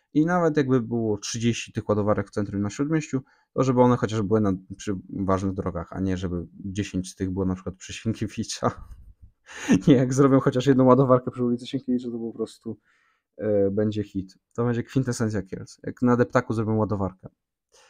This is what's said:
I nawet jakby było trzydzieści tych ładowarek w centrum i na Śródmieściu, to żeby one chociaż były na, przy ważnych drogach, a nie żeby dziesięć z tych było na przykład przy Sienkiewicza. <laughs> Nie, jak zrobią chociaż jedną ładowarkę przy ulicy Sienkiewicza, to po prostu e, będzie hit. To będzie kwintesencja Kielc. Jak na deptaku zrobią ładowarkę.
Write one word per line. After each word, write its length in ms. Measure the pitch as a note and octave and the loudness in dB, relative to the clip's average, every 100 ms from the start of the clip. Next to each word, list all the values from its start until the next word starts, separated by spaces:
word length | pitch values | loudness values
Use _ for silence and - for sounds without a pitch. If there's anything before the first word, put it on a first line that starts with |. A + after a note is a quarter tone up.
| _ | _
I 120 | D3 E3 | 0 0
nawet 320 | F3+ E3 D3+ | 2 2 2
jakby 240 | C3 C3 | 2 0
było 360 | A2+ A#2 A2 G#2 | 0 -2 -2 -4
trzydzieści 560 | - A2+ A#2 - - | -6 -2 -2 -2 -6
tych 160 | A2 - | -6 -2
ładowarek 380 | G#2 G#2 G2+ G2 | 0 0 0 -2
w 40 | |
centrum 280 | A2 G2+ G2+ | -6 -4 -2
i 40 | |
na 60 | G2+ | -4
Śródmieściu, 520 | - D3 D#3+ D3+ C3 - _ _ | -4 -2 -2 -2 -6 -8 _ _
to 100 | - | -2
żeby 180 | C3 B2 | 2 4
one 160 | B2 A#2+ | 6 4
chociaż 240 | G#2+ A2 | 0 -2
były 200 | F#2+ A2 | 0 2
na, 120 | G2+ F#2 - - | 2 0 -6 -10
przy 180 | G#2+ F#2 - | -6 -6 -6
ważnych 440 | F#2+ F#2+ F#2+ G2 | -4 0 0 0
drogach, 400 | F#2+ F#2 F2 - | -4 -4 -6 -8
a 60 | F#2 | -4
nie 180 | F#2+ F#2 | -2 -2
żeby 300 | F#2 F2 E2 | -4 -6 -8
dziesięć 580 | - G2 F#2+ G2 F#2 F#2 | -12 -10 -6 -6 -6 -6
z 40 | - | -6
tych 160 | F#2 | -6
było 140 | F#2+ F#2 | -2 -2
na 100 | F#2 | -4
przykład 200 | F#2 - | -8 -12
przy 180 | - | -14
Sienkiewicza. 800 | - A2+ - G#2 - - - - - - - - - - _ - | -8 -6 -4 -6 -8 -8 -4 -4 -4 -14 -20 -20 -20 -20 _ -20
<laughs> 420 | - - - D#3+ | -6 2 2 6
Nie, 80 | C3 | 4
jak 180 | B2+ | 4
zrobią 260 | C3 C#3 C#3 | 4 4 4
chociaż 280 | C#3 B2 C3+ | 2 0 2
jedną 180 | B2+ C3 | 6 6
ładowarkę 460 | B2+ C3 B2+ B2 | 6 6 4 2
przy 120 | B2+ | -4
ulicy 240 | B2 A#2+ B2 | -2 -2 -4
Sienkiewicza, 440 | C3 B2+ B2 A#2+ | -8 -2 -4 -4
to 80 | A#2 | -8
po 140 | A2+ | -8
prostu 460 | A2 A2 - A2+ G#2+ _ _ _ _ _ - | -8 -10 -10 -12 -12 _ _ _ _ _ -6
e, 340 | G#2 G2+ G2 | 0 2 2
będzie 320 | G2+ G#2+ G#2 | 2 0 -2
hit. 340 | G2+ G2 F#2+ _ _ | -4 -6 -8 _ _
To 120 | - A#2+ | -4 -2
będzie 180 | A#2 | -2
kwintesencja 580 | A#2 C3 B2 B2 A2 G#2 | -2 -2 0 -2 -2 -2
Kielc. 380 | F#2 A2+ A2+ - | -6 -12 -14 -14
Jak 180 | - - | -12 0
na 160 | B2 A#2+ | 2 4
deptaku 360 | B2 B2+ - | 2 0 0
zrobią 220 | A2+ G#2+ A2 | -2 0 0
ładowarkę. 540 | G2+ G2+ F#2 - - _ _ _ _ _ | 0 -2 -4 -6 -20 _ _ _ _ _